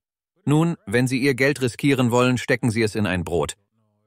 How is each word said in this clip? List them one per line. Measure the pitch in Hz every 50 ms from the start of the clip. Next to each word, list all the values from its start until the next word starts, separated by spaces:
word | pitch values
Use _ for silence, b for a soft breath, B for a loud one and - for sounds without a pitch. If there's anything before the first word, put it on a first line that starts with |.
| _ _ _ _ _ _ _ _ -
Nun, | 135 143 156 165 170 170 - - 98
wenn | 101 120 127 127
Sie | 131 127
Ihr | 127 143 135
Geld | 120 135 139 147 135
riskieren | 131 120 - - - 143 135 127 131 117
wollen, | 120 123 123 127 127 117
stecken | - - 135 - - 123
Sie | 104 117
es | 113 104 -
in | 110 101
ein | 90 92 90 82
Brot. | - 85 82 73 - - _ _ _ _ _ _ _ _ _ _